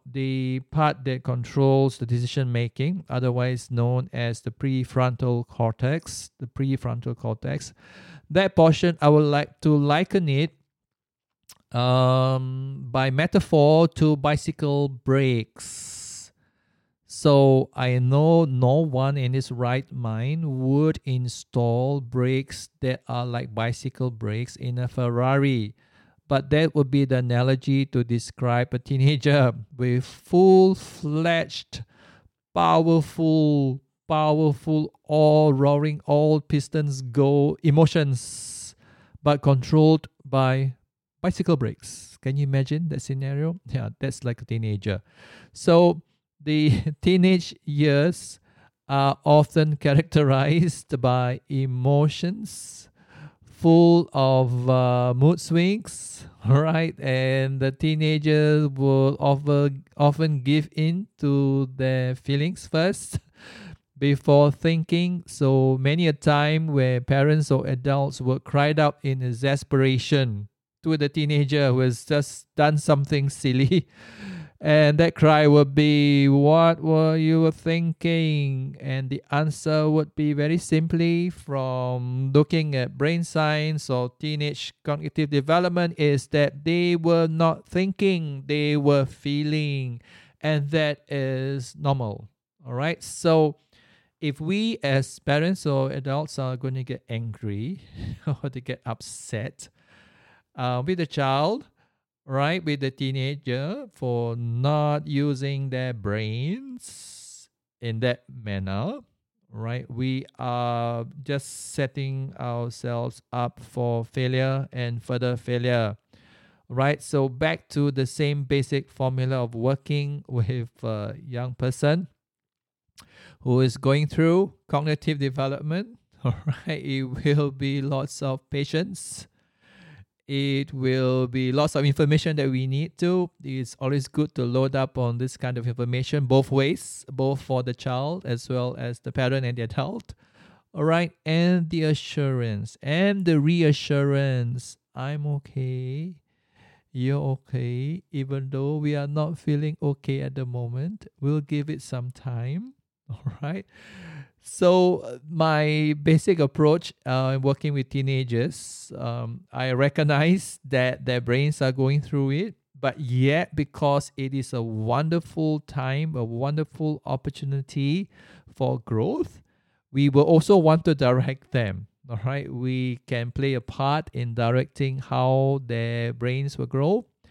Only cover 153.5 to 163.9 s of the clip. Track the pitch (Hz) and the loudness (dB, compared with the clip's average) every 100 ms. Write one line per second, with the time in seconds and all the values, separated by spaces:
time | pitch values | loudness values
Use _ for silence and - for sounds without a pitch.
153.5 | 190 - _ - 190 170 151 135 _ - | -8 -12 _ -20 -20 -18 -18 -20 _ -12
154.5 | - 180 185 180 170 117 127 151 165 160 | 2 4 6 4 2 -4 -14 -8 0 2
155.5 | 151 151 151 151 147 151 160 - 185 139 | 2 2 2 0 0 2 4 4 2 2
156.5 | - 151 170 - - 131 127 131 135 135 | 4 4 4 -2 -12 -4 -2 0 0 0
157.5 | 135 151 143 127 139 135 131 123 117 151 | 0 -2 -4 -4 -4 -2 -2 0 -2 -2
158.5 | - - - - - 120 120 117 123 - | -4 -16 -18 -16 -10 -8 -6 -8 -10 -12
159.5 | 131 131 127 143 - 151 143 160 185 - | -6 -2 2 0 2 2 2 4 2 0
160.5 | - 135 131 127 - 127 123 120 127 147 | -14 -4 0 0 -2 -4 -4 0 0 0
161.5 | 147 135 131 131 147 - 147 135 147 214 | 0 -2 0 0 0 -2 -2 -2 -2 -4
162.5 | - _ 139 135 143 131 127 135 156 180 | -10 _ -6 -6 -4 -2 2 2 2 -2
163.5 | 147 143 - 147 | -4 -6 -2 0